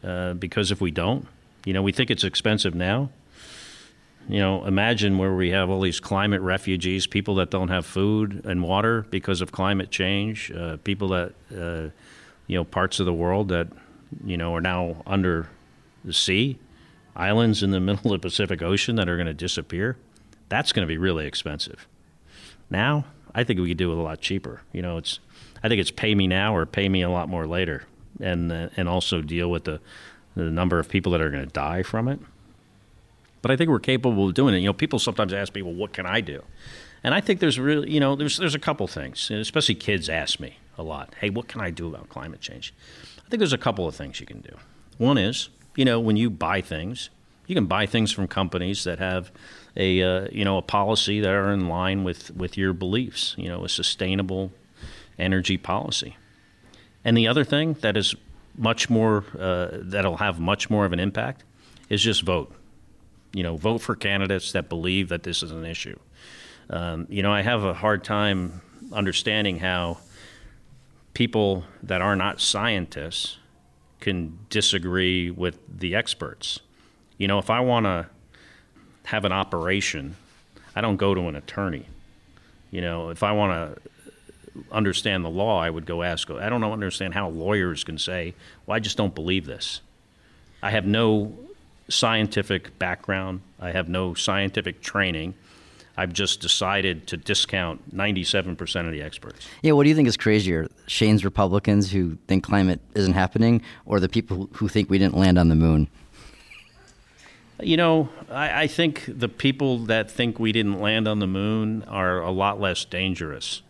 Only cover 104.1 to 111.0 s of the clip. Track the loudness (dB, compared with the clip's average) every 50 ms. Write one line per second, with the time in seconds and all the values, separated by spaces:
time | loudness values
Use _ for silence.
104.1 | 2 0 0 0 -4 -4 -4 -8 -6 -4 -4 0 2 2 2 4 4 4 4 4
105.1 | 6 6 6 8 8 8 8 8 8 8 8 8 6 6 4 2 -2 -14 -20 -20
106.1 | -20 -20 -20 -20 -20 -20 -20 -20 -20 -20 -20 -20 _ -20 -20 -20 -20 -20 -20 _
107.1 | _ -20 -20 -20 -20 -20 -20 -20 -18 -6 0 2 4 6 6 6 6 6 4 2
108.1 | -4 -14 -16 -10 -4 -2 -2 0 2 2 0 0 2 2 2 2 2 -2 -10 -10
109.1 | -6 -4 -4 -4 -4 2 2 2 2 4 2 2 2 0 2 2 2 2 2 -2
110.1 | -2 0 0 0 0 0 0 2 2 4 2 2 0 0 2 2 2 4